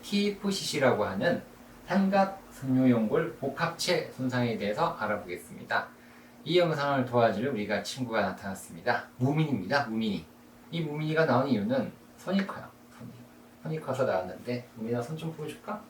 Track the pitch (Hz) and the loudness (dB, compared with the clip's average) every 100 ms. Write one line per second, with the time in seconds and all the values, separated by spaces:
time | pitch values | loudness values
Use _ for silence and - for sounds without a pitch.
0 | - 202 202 202 196 185 - - 131 107 | -2 0 0 0 -2 -2 -2 2 4 4
1 | 101 95 175 254 - - - - - 190 | 0 0 0 0 -4 -20 -20 -20 0 4
2 | 196 196 190 - - - 135 131 131 120 | 4 4 2 0 -16 -10 0 4 6 6
3 | 110 143 165 - 135 - 165 - - 180 | 4 2 0 -4 -6 -2 -4 -2 0 0
4 | - - 131 123 120 107 101 107 - - | 0 -4 -2 0 0 0 -2 0 0 0
5 | 104 104 - 90 - - - - - - | -4 -4 -4 -10 -10 -16 -4 -4 -4 -14
6 | - - - - - 175 170 156 143 135 | -20 -20 -20 -18 2 4 4 2 2 2
7 | 120 123 117 98 127 113 101 104 - - | 2 4 4 4 -2 -2 -2 -2 -4 -6
8 | 120 110 98 92 98 95 - 82 120 117 | -2 0 0 -2 -8 -10 -12 -8 -2 -2
9 | - - 127 151 156 120 92 139 113 110 | -4 -2 0 2 2 0 0 0 0 -2
10 | 110 92 - - - - - 165 156 151 | -2 -2 -6 -20 -20 -20 -10 -6 -4 -4
11 | 156 156 156 123 143 113 101 131 214 - | -2 2 4 4 4 2 2 0 -2 -8
12 | - - - 196 - - - - - - | -20 -14 -2 0 0 -6 -12 -18 -20 -16
13 | - - - - - - 156 156 - - | -16 -16 -20 -20 -20 -12 -6 -6 -4 0
14 | - - - - - 123 - 120 110 120 | 2 2 -2 -8 -6 -6 -6 -10 -4 -2
15 | 120 160 165 - 151 - - 214 - | -2 -6 -8 -8 -10 -10 -8 -10 -10